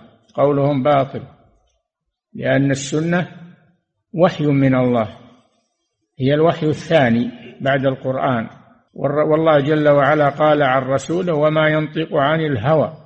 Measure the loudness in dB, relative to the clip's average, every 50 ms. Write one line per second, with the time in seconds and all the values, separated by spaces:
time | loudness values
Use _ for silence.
0 | -20 -20 _ _ _ _ -4 0 0 2 2 2 0 0 0 0 0 2 2 2
1 | 0 -2 -6 -12 -14 -16 -20 _ _ _ _ _ _ _ _ _ _ _ _ _
2 | _ _ _ _ _ _ -14 -8 -4 -2 0 0 0 0 -2 -2 -4 -4 -4 -2
3 | -2 0 -2 -2 -4 -6 -10 -18 -20 -20 -20 _ _ _ _ _ _ _ _ _
4 | _ _ -2 0 2 2 2 0 0 0 2 2 2 2 2 2 0 0 0 0
5 | -2 -4 -8 -16 -20 -20 -20 _ _ _ _ _ _ _ _ _ _ _ _ _
6 | _ _ _ -4 -2 0 2 2 2 2 0 0 -2 -2 -2 -4 -2 0 2 4
7 | 4 4 2 0 -2 -4 -8 -14 -18 -20 -12 -6 -2 -2 0 0 0 -2 -4 -4
8 | -4 -6 -4 -2 -2 -2 -2 -2 -4 -8 -12 -20 -20 _ _ _ _ _ -10 -6
9 | -4 -2 0 0 0 0 0 2 2 4 4 4 2 2 0 2 4 4 4 4
10 | 4 2 2 2 2 0 0 0 2 2 2 2 2 2 0 0 0 -2 -2 -4
11 | -4 -4 -4 -4 -2 -2 -2 0 0 0 2 2 0 0 0 -2 -2 -4 -4 -6
12 | -6 -2 -2 0 0 0 0 0 -2 -2 -2 -2 0 0 2 2 0 -2 -4 -10
13 | -20